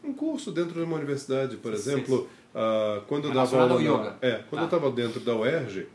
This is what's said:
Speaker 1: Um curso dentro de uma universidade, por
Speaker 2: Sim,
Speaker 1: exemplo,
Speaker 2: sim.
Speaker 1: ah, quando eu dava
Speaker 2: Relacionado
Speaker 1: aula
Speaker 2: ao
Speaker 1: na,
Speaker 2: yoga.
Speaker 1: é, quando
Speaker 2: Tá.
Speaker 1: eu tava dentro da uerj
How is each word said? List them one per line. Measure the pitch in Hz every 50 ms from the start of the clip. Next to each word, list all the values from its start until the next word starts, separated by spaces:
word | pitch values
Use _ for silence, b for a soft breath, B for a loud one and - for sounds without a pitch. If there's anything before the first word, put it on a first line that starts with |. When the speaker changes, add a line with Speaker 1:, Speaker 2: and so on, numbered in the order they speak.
| -
Speaker 1:
Um | 294 254
curso | - 302 320 302 254 - 208
dentro | 160 165 175 170 165
de | 165
uma | 165 165 160
universidade, | 151 143 143 143 131 - - 131 135 135 127 113
por | 104 - 117 107
Speaker 2:
Sim, | 104
Speaker 1:
exemplo, | 101 131 143 135 127 131 131 117
Speaker 2:
sim. | 92 B B B B B _
Speaker 1:
ah, | 110 110 110 110 110 107 107 104 101 98
quando | - 143 143 143 147
eu | 127
dava | 131 127 127
Speaker 2:
Relacionado | 131 131 127 123
Speaker 1:
aula | 127 120 - 151
Speaker 2:
ao | - -
Speaker 1:
na, | 107 104
Speaker 2:
yoga. | - -
Speaker 1:
é, | 131 127 113 107 - -
quando | 147 - - 165
Speaker 2:
Tá. | 180
Speaker 1:
eu | 170
tava | 143 135
dentro | 120 120 120 113 - 120
da | 107 120 117
uerj | 110 110 127 160 165 131 107 98 95 85 - -